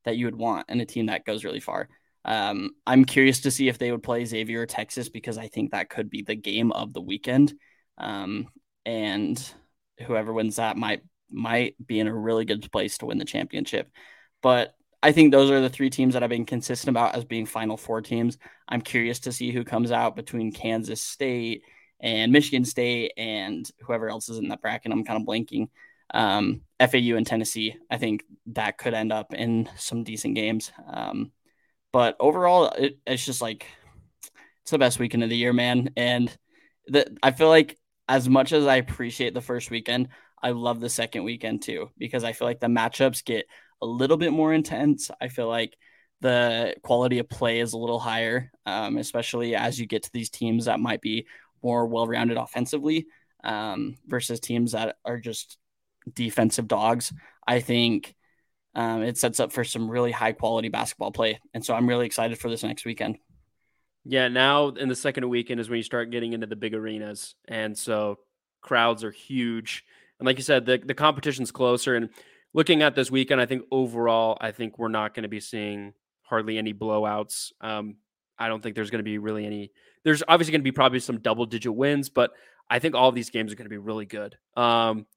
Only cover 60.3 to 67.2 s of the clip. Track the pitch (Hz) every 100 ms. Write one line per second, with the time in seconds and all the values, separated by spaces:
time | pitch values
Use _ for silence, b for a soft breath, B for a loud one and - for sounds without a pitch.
60.3 | 110 113 113 110 113 117 - 101 110 113
61.3 | 107 _ 113 120 117 123 123 117 - 117
62.3 | 117 117 113 113 107 117 110 113 - _
63.3 | _ _ _ _ _ _ _ - 131 123
64.3 | 127 135 143 147 120 135 123 143 131 123
65.3 | 120 120 120 110 117 107 120 117 120 117
66.3 | 113 107 107 110 110 110 107 107 104